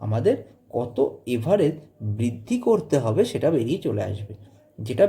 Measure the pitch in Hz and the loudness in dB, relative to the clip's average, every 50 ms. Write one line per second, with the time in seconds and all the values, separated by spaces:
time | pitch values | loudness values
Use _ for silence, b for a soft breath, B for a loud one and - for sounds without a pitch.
0 | 107 107 107 117 147 - - - B B B B B _ - 117 123 120 - 131 | -4 -2 -2 2 2 2 2 0 B B B B B _ -4 -4 -4 -2 0 0
1 | 139 - - - - 120 123 113 110 156 202 208 156 151 156 - - - _ - | 0 0 0 -8 -4 -4 -2 -2 2 2 2 4 2 0 0 -4 -14 -20 _ -8
2 | 110 104 104 107 120 120 104 - - - 247 247 - 233 220 196 - - 156 139 | -6 -6 -2 -2 -2 -2 -2 -6 -6 -4 -4 -2 2 2 2 2 2 0 0 0
3 | 117 110 110 175 240 - - - 131 156 170 127 113 120 175 - - 139 110 104 | 2 2 2 2 2 0 0 0 0 2 2 2 0 0 -2 -2 -2 -2 -2 -2
4 | 101 101 101 - - - - - b b b b b b b - 110 120 127 - | -2 -4 -4 -8 -8 -12 -14 -18 b b b b b b b -10 -6 -4 4 4
5 | 196 | 4